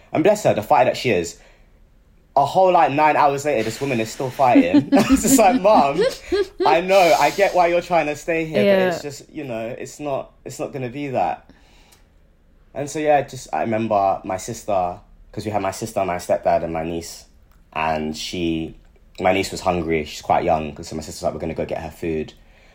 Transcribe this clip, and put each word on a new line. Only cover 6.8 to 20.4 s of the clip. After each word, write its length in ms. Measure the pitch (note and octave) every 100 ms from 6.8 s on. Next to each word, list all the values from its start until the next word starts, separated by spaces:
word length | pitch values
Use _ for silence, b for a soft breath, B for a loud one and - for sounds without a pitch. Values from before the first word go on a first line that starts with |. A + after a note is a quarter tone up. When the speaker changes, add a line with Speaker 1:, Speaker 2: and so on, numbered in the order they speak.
Speaker 1:
know, 340 | F#3 G3 E3+ C#3+
I 120 | D3
get 220 | G3 F#3+
why 140 | F3+ E3+
you're 140 | F3
trying 240 | F3 E3+ D3
to 80 | D3
stay 300 | - E3 D#3+
here, 180 | D#3+
but 240 | G3+ F#3+ F#3
it's 100 | E3
Speaker 2:
Yeah. 60 | C#3+
Speaker 1:
just, 200 | - -
you 140 | D#3
know, 240 | B2+ A2+ A2+ -
it's 220 | B2+ -
not, 320 | D3 C3+ - _ -
it's 140 | C3
not 120 | C#3
gonna 180 | C3+ B2
be 200 | C#3+ C#3+
that." 400 | A#2+ E2 - _ b b b b b b _ _ _ _ _ _
And 160 | - D3
so, 100 | D#3
yeah, 220 | D3+ C#3+
just, 240 | C3+ B2+ -
I 100 | D2+
remember 600 | A2+ A2 A2+ G2+ G2 -
my 140 | G2 F#2
sister, 600 | - - - F#2+ F2 F2 - - -
'cause 140 | G#2+ G#2
we 60 |
had 100 | G#2
my 80 | G2
sister, 320 | - A2+ G2+ F#2+
my 120 | F2
stepdad, 460 | - - F2+ E2+
and 80 | E2
my 100 | D#2+
niece, 420 | E2 E2+ - - - _ _ _ _
and 420 | D#2 D#2 D#2 D#2 D#2
she, 600 | - F#2 E2 D#2+ D#2 - _ _ _ -
my 140 | F#2
niece 180 | F#2+ F2+
was 100 | F2
hungry, 440 | F#2 F2+ D#2+ D#2+ D2
she's 160 | -
quite 220 | - D#2